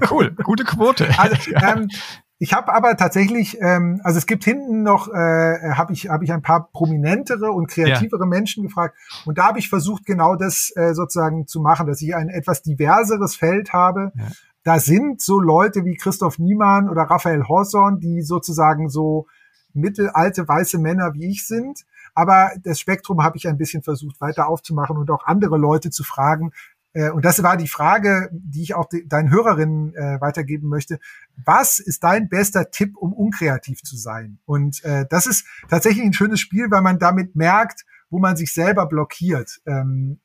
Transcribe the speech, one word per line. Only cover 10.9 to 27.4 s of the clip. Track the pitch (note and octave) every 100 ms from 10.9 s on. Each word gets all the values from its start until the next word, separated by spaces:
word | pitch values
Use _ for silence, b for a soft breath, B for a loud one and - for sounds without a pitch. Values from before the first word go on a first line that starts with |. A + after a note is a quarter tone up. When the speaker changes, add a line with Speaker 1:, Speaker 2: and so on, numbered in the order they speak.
Speaker 2:
sozusagen | E3 F3 F3 D#3+ D#3+ C#3+
zu | D#3+
machen, | D3+ E3 D#3
dass | C#3
ich | D#3 E3+
ein | D#3+
etwas | F3+ D3+ F3
diverseres | D#3+ C#3+ D3 G3 G#3+ G#3+ G3 -
Feld | D#3+ G3 G3
habe. | F3+ F3+ F#3 G3 B2+
Speaker 1:
Ja. | G#2+ B B B
Speaker 2:
Da | - E3
sind | C3+ F3 C#4+ A#3
so | - G3
Leute | E3+ D#3+ G3+ G3+
wie | F3+ E3+
Christoph | G3 - F3+ -
Niemann | E3+ G#3 G3+ G3 G3+
oder | E3
Raphael | D#3 F3 F3 D#3 C3+
Horsorn, | E3+ G3+ G#3 G3+ G3
die | E3 E3+
sozusagen | D3+ F3 - D#3+ D#3 D3+ D#3
so | C#3 D#3 D#3 D#3 b b b b
mittelalte | C#3+ F3 G3+ G3+ D#3 F3 F#3 D#3+
weiße | D3+ F3+ F3
Männer | D#3 F#3 F3
wie | D3 E3+
ich | G3+ -
sind. | A3 C4 C#4+ - B B
Aber | - G3 F#3+ F#3+ F#3+
das | F3+ D#3
Spektrum | - F#3+ - F3+
hab | D3+
ich | D#3+ F3
ein | C#3+
bisschen | D3+ D#3+
versucht, | D3+ C#3+ D3 -
weiter | C#3+ D#3 D3+
aufzumachen | G3 - D3+ C#3+ D3+
und | D3
auch | D3 -
andere | F#3 G3 D#3
Leute | D3 D#3 D#3
zu | -
fragen. | C#3 - C#3 D#3 E3 B B B _
Äh, | D#3+ D3+
und | D#3+
das | D#3+ F3